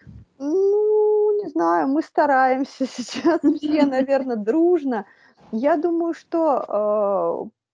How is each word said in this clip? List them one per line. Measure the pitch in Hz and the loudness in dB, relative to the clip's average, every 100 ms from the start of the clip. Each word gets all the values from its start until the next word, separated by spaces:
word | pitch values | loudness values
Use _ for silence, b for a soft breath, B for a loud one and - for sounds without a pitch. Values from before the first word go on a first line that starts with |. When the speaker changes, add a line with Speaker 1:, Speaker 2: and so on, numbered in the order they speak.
| B - - - | B -20 -20 -10
Speaker 1:
Ну, | 277 359 392 415 427 427 427 427 415 415 | -2 0 2 2 2 2 2 2 2 0
не | 370 | -4
знаю, | 320 330 339 277 | -2 0 2 0
мы | 285 | -2
стараемся | - - 294 262 262 262 269 - 262 | -2 0 2 2 2 0 -4 -6 -8
<laughs> | |
сейчас | - 233 - 330 320 - | -6 -12 -2 0 2 2
все, | 320 302 302 | 0 0 2
Speaker 2:
<laughs> | 285 | 2
Speaker 1:
наверно, | 262 269 269 269 226 | 0 0 -2 -2 -4
дружно. | 208 311 339 349 277 226 b b b _ - | -2 2 2 2 0 -6 b b b _ -10
Я | 220 277 320 | -2 0 0
думаю, | 349 339 339 | 0 -2 -2
что, | 320 - 339 320 254 - 208 214 214 202 190 170 - 220 - _ | -6 -6 0 0 0 -2 -2 0 0 0 0 -2 -4 -8 -16 _